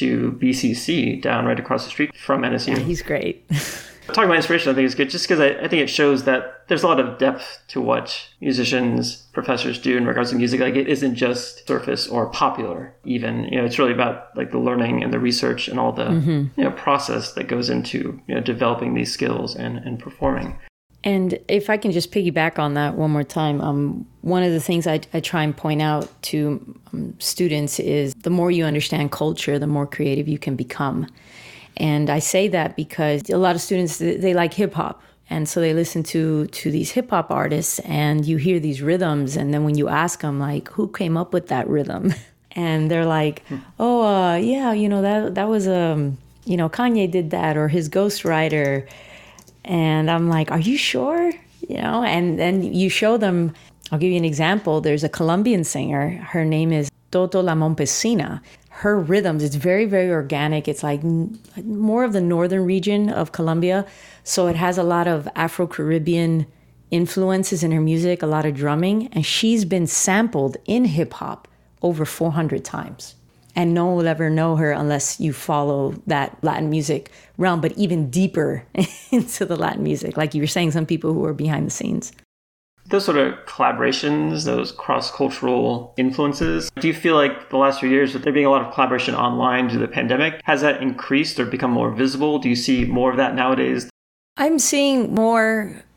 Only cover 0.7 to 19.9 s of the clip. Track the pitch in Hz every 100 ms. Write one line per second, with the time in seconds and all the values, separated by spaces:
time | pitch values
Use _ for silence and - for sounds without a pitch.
0.7 | 113 - 170 117 - 117 117 120 127 127
1.7 | 127 - - 147 - - 135 123 127 -
2.7 | 120 117 175 - 147 - - - 147 -
3.7 | - - - - 208 202 165 147 170 139
4.7 | 131 131 127 139 175 - 170 143 - 160
5.7 | 170 139 - 147 135 131 127 - - -
6.7 | 160 180 143 120 - 135 131 - - -
7.7 | 135 120 120 113 - - _ - 127 120
8.7 | 131 120 120 120 - - - 135 123 131
9.7 | 120 131 123 120 120 120 123 120 127 127
10.7 | 135 135 143 135 117 123 123 - - -
11.7 | 131 - 123 - 120 110 - 139 - 110
12.7 | 87 90 - - 123 117 117 113 127 120
13.7 | 120 131 120 120 107 - 131 123 123 123
14.7 | 123 117 120 113 120 123 120 127 120 -
15.7 | 123 120 117 117 165 147 151 143 - 262
16.7 | 131 - 139 - 113 - - - 120 120
17.7 | 123 120 127 - - - 123 117 120 120
18.7 | 117 120 123 117 - 123 117 - - 120
19.7 | 120 120